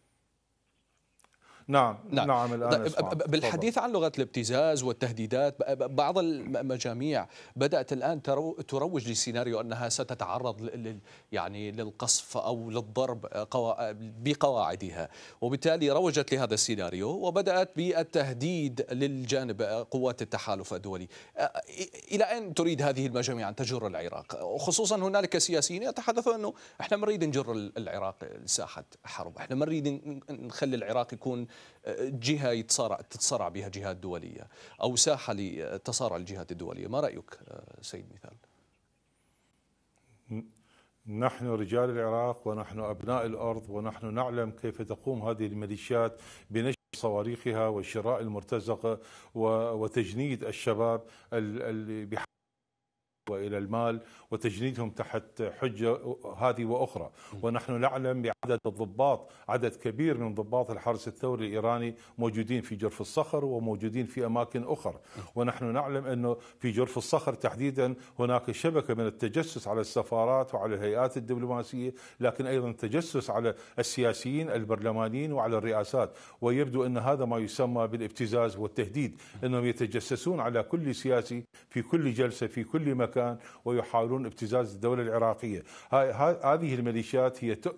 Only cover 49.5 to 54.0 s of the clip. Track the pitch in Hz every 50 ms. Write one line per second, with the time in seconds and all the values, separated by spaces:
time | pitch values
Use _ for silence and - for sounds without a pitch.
49.5 | 113 110 113 117 117 107 110 110 - 120 110 90 98 117 139 147 131 107 - 110
50.5 | 104 - - 123 110 104 117 117 113 113 - - - - - - - 117 110 104
51.5 | 107 120 123 117 110 110 110 107 110 110 107 101 107 104 - - _ _ _ _
52.5 | _ _ _ _ _ _ _ _ _ _ _ _ _ _ - - 104 98 101 104
53.5 | 104 101 98 98 110 117 117 117 117 113